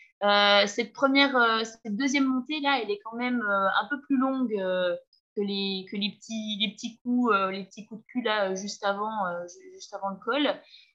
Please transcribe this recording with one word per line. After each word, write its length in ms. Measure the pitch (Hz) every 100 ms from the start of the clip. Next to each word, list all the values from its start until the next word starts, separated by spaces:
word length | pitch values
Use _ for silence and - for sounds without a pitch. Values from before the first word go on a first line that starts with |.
| - -
Euh, 420 | 202 202 202 202 202
cette 280 | 240 214
première, 420 | - 269 277 277 254
euh, 280 | 233 226
cette 340 | 226 - 220 202
deuxième 280 | 277 285 262
montée, 360 | 254 247 302
là, 180 | 285 269
elle 80 | 202
est 100 | 202
quand 120 | 226 233
même, 240 | 247 247
euh, 260 | 208 196 190 -
un 40 | -
peu 100 | 269
plus 160 | - 262
longue, 380 | 269 262 233 208
euh, 380 | 185 185 180 175 _ _ _ 214
que 60 |
les, 440 | 202 196 196 190 185
que 60 | 202
les 160 | 202
petits, 460 | - - 226 214 208
les 120 | 214
petits 240 | - 240 -
coups, 340 | 247 247 240
euh, 180 | 196 190
les 120 | 190
petits 220 | 190 - 202
coups 160 | 220
de 40 | _
cul 160 | 247
là, 280 | 220 214 190
euh, 40 | 190
juste 280 | 202 -
avant, 420 | 202 202 220 220 180
euh, 200 | 175 175
ju-, 260 | 180 - -
juste 180 | -
avant 160 | 196 196
le 80 | 190
col. 440 | 233 277 269 - - - _